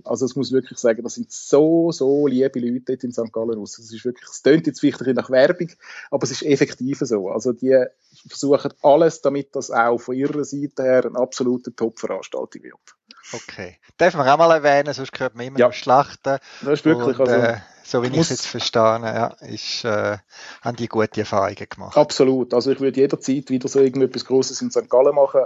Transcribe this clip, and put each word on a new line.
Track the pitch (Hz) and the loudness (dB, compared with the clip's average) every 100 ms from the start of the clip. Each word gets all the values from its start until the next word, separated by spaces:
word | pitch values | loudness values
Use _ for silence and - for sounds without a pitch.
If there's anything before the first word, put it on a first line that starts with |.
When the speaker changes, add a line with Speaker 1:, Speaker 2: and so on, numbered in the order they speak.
| - | -8
Speaker 1:
Also, | 117 127 | -4 -4
das | 139 | -4
muss | 123 | -2
ich | |
wirklich | 131 127 - | -2 -4 -2
sagen, | 120 113 | 0 0
das | 117 - | -6 -12
sind | 110 | -12
so, | - - 143 156 165 170 | -12 0 4 4 2 0
so | 160 135 143 147 | 0 0 2 2
liebe | 127 135 127 | 2 0 -2
Leute | 120 123 123 | -4 -4 -6
dort | 127 | -6
in | 123 | -6
Sankt | 120 113 | -6 -6
Gallen | 113 113 110 | -6 -6 -6
raus. | 101 - | -10 -16
Das | 110 | -18
ist | 113 123 | -10 -10
wirklich, | 123 - | -10 -16
es | - | -2
tönt | 131 160 151 | 2 4 2
jetzt | - | 0
vielleicht | 143 - | -2 0
ein | 127 | -4
bisschen | 120 | -4
nach | 117 | 0
Werbung, | 131 151 175 165 _ - - - | 4 4 2 -6 _ -20 -20 -6
aber | 139 | -4
es | 123 | -4
ist | - | -4
effektiv | 156 139 143 - 127 135 | 0 2 0 -2 -6 -4
so. | 131 107 92 | -2 -2 -2
Also, | 110 123 | -4 -4
die | 117 127 131 127 _ _ _ - | -2 2 2 2 _ _ _ -20
versuchen | - 139 143 139 - | -6 0 0 0 0
alles, | 151 147 165 - | 4 6 4 2
damit | 139 143 143 139 | -2 -2 -6 -10
das | - | -4
auch | 123 117 117 | 0 2 0
von | - 127 | -2 -4
ihrer | 143 147 139 | -4 -4 -6
Seite | 143 143 - | -6 -8 -2
her | 131 127 123 | 2 2 2
eine | 123 | -2
absolute | 127 - 123 123 123 - | -4 -2 -2 -2 -6 -6
Top-Veranstaltung | 113 - 104 95 - - - - | -6 -6 -8 -8 -8 -10 -10 -14
wird. | 62 57 _ _ _ - - | -20 -20 _ _ _ -20 -16
Speaker 2:
Okay. | 117 - - 87 _ _ - | -16 -14 -16 -16 _ _ 2
Darf | 175 165 | 2 4
man | 131 | 2
auch | 151 | 6
mal | 165 160 | 6 6
erwähnen, | 143 143 143 | 4 2 2
sonst | 131 135 - | -6 -10 -6
hört | 131 120 | -6 -6
man | 127 | -6
immer | 131 | 2
Speaker 1:
Ja. | 123 | 2
Speaker 2:
nur | |
Schlachten. | - 135 131 - - 135 139 - - | 2 2 2 2 -6 -6 -6 -8 -10
Speaker 1:
Das | 135 147 | -2 0
ist | 156 | 2
wirklich, | 120 123 120 | 2 0 0
Speaker 2:
Und, | 123 | 2
Speaker 1:
also, | 123 117 | 2 2
Speaker 2:
äh, | 113 - _ | -2 -10 _
so | - 127 | -4 -2
wie | 123 | 0
ich | |
es | 151 | 0
Speaker 1:
muss | 165 | 0
Speaker 2:
jetzt | 127 - | -2 -6
verstehe, | 117 - 117 | -6 -2 2
ja, | 110 113 113 113 120 - | 4 2 -2 -4 -4 -6
ist, | 123 113 - - 117 | -16 -12 -10 -6 -2
äh, | 104 104 101 _ - - - | -2 -2 -4 _ -20 -20 -10
haben | 117 117 | -10 -6
die | 117 | -4
gute | 113 107 107 | -2 -2 -2
Erfahrungen | 104 104 98 101 98 | -2 -2 -2 -4 -16
gemacht. | - 95 147 | -16 -2 2
Speaker 1:
Absolut. | 151 - 131 131 120 123 | 2 4 2 2 0 -2
Also, | 127 | 0
ich | 135 | 0
würde | 135 127 | -2 2
jederzeit | 139 160 - 139 139 | 0 0 -2 -4 -2
wieder | 131 131 | -4 0
so | 139 | 2
irgendetwas | 135 135 131 127 - | 2 2 -2 -2 0
Grosses | 131 131 - | 0 0 -4
in | 123 | -4
Sankt | 120 113 | -4 2
Gallen | 123 143 | 4 4
machen. | 143 139 139 | 4 2 2